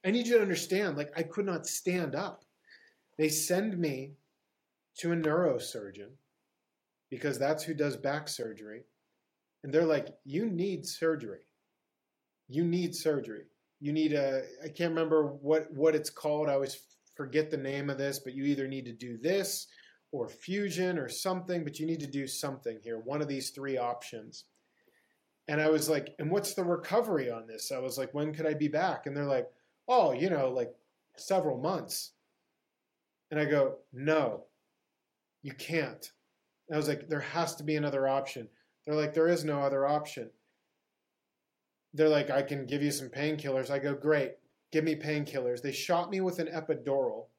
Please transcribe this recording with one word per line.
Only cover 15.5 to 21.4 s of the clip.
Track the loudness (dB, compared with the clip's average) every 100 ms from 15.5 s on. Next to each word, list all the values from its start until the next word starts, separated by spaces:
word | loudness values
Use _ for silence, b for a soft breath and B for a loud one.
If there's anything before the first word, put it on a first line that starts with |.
| 2 2
what | 4 4 4
it's | -2
called. | -4 -2 0 2
I |
always | 2 0 -6 -16 _ _ -10
forget | 0 0 0
the | -2
name | -4 -4 -4
of | -2
this, | -2 -4
but | -8
you | -2 0
either | 0 -2
need | -4 -8
to |
do | -12 -10 -4
this | 0 0 0 -6 -10 B B B _
or | -6 -6
fusion | -8 -4 -2 -2 0 0 0
or | -4
something, | -4 -2 -2